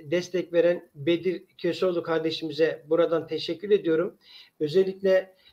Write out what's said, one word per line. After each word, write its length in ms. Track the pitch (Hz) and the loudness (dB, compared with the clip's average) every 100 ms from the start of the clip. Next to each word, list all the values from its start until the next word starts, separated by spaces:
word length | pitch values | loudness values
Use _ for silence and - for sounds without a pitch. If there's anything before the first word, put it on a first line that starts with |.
destek 500 | 151 175 180 185 - | -4 -4 -2 -6 0
veren 360 | 170 170 175 - 147 | 2 2 2 -6 -6
Bedir 480 | 139 170 180 170 _ - | -2 0 -2 -6 _ -6
Köseoğlu 460 | 175 165 190 170 | -4 0 0 0
kardeşimize 840 | 165 160 160 156 160 143 160 - 147 | -2 -2 -2 -4 -6 0 0 0 -2
buradan 380 | 165 160 165 156 | 2 2 0 -2
teşekkür 440 | 156 165 160 202 | -8 -6 -6 2
ediyorum. 460 | 208 165 160 202 - _ - - - | 2 4 0 0 -6 _ -20 -18 -6
Özellikle, 760 | 151 180 190 190 190 185 185 _ _ | 0 2 0 0 2 2 0 _ _